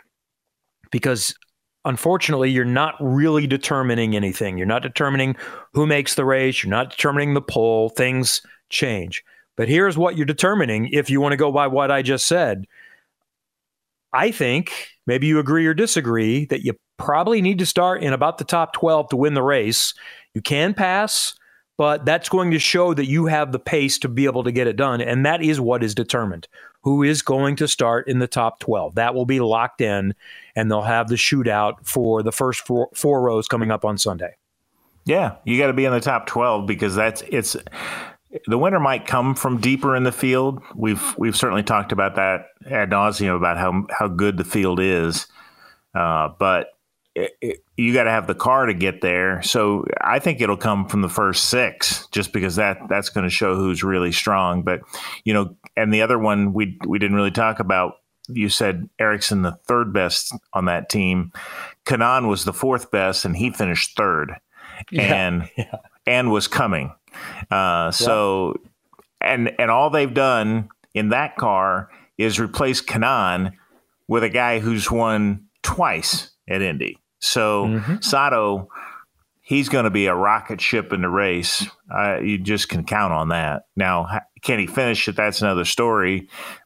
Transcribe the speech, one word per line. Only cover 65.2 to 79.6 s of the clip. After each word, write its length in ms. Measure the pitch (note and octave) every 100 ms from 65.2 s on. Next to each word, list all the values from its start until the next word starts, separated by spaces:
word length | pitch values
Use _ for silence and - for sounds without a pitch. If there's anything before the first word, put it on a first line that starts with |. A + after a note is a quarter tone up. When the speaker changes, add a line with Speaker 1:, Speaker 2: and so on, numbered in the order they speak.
| F#2 F2 E2+ -
Speaker 1:
yeah. 180 | A2+ G2 - _ -
Speaker 2:
and 260 | B2 B2
was 180 | G#2 -
coming. 440 | - A#2+ E2+ C#2+ - _ - - - -
Uh, 420 | G2 F#2+ E2+ E2
so, 640 | - A#2 A2 G2+ F#2+ F2+ - - _ _ _ _ -
Speaker 1:
Yeah. 120 | -
Speaker 2:
and, 220 | B2 A#2 -
and 140 | A#2
all 180 | A#2 D3
they've 240 | D3+ C#3
done 540 | A#2+ C3+ B2 G#2+ A2+ G#2+ _ _
in 160 | G#2+ G#2+
that 280 | B2 D3+ -
car 520 | A#2+ G2 F#2+ F#2 F#2+ - _ -
is 240 | A2 G2
replace 400 | A2+ - C3+ B2+
Kanaan 720 | - A2+ A#2 B2+ F#2+ F2+ F#2 - _ _ _ _ -
with 160 | A2+ A2
a 40 |
guy 300 | A#2+ A#2+ A#2
who's 320 | G#2+ A2+ -
won 540 | A#2 A2+ G#2+ G#2 G2+ - _
twice 680 | - - D#3+ E2 - - - _ -
at 120 | F#2+
Indy. 360 | F#2+ C#2+ G#1 G1+ _ -
So 460 | - B2 G#2+ G#2 G2+
Speaker 1:
Mm-hmm. 280 | A2 G#2+ G3+
Speaker 2:
Sato, 640 | - C#3 C#3+ A#2+ G#2 G2 G2 - - - - _ _ _
he's 260 | - C#3